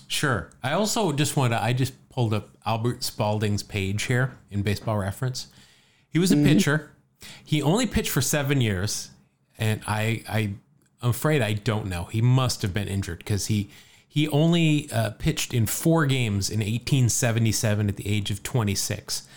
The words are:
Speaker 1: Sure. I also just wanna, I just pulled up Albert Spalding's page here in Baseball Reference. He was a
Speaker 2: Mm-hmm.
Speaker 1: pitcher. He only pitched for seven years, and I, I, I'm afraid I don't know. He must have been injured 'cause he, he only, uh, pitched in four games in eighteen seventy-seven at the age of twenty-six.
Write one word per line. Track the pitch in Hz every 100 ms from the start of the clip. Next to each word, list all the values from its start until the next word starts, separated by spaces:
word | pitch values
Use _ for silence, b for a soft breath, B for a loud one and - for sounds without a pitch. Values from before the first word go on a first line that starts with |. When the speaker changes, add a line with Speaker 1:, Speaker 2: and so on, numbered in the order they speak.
| -
Speaker 1:
Sure. | - 147 110 - -
I | 127
also | 165 214 233 190
just | 139 143 -
wanna, | 123 113
I | 110
just | 127 131 - _
pulled | - 117
up | 107 - _ 104
Albert | 113 120 123
Spalding's | - - 104 107 107 101
page | - 104 95 104
here | - 123 131 - -
in | 101
Baseball | 104 101 - 107
Reference. | 95 - 127 127 - b b b b b b
He | 156
was | 180
a | 147
Speaker 2:
Mm-hmm. | 147
Speaker 1:
pitcher. | 151 185 151 - - _ _ B B
He | - 151
only | 143 208 247
pitched | 226 -
for | 147
seven | 127 151 135 143
years, | 113 95 104 - - - _ _ _ -
and | 110 107 -
I, | 107 110 113 -
I, | 104 107 98 - _ _ _
I'm | 120
afraid | 113 156 151
I | 107
don't | 104 - 107 95
know. | 87 87
He | 113
must | 123 127 127 -
have | 107
been | 98 95
injured | 98 95 85 -
'cause | 101 -
he, | 107 101 B B B B
he | 147 151
only, | 147 165 170 160 151 -
uh, | 113 110
pitched | - 160 - -
in | 120 107
four | - 165 165 139
games | 131 117 101 101
in | 110
eighteen | 104 117 - 139 120
seventy-seven | - 123 113 113 - 113 104 104
at | 98
the | 98
age | 107 98
of | 101
twenty-six. | - 123 104 98 - - - - B